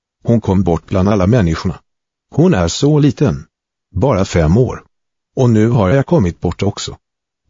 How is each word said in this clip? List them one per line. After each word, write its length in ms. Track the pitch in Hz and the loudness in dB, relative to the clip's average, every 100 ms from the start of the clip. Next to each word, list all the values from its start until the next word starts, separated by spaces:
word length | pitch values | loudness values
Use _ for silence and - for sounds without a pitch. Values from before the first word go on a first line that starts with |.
| _ _ | _ _
Hon 160 | - 117 | -2 -2
kom 220 | - 95 | 0 0
bort 240 | 90 82 - | 0 -2 -2
bland 220 | 98 92 | -2 0
alla 180 | 104 92 | 0 2
människorna. 540 | 123 87 80 95 - _ _ _ _ _ | 2 0 -2 -6 -8 _ _ _ _ _
Hon 240 | - 180 | 0 2
är 140 | 117 85 | 2 0
så 300 | - 143 151 | 0 0 2
liten. 480 | 143 - 143 69 - _ _ _ _ | 0 0 -2 -2 -10 _ _ _ _
Bara 300 | 92 127 101 | -4 -2 0
fem 320 | 98 - 78 98 | -2 0 2 2
år. 280 | 117 - - _ _ _ _ - | 0 -4 -18 _ _ _ _ -2
Och 140 | 123 | 2
nu 180 | 110 110 | 2 2
har 200 | 120 92 | 0 0
jag 180 | 139 131 | 0 0
kommit 340 | 170 92 80 | 0 0 -2
bort 220 | 90 - | -6 -4
också." 340 | 101 - - - _ _ _ _ _ | -6 -6 -12 -14 _ _ _ _ _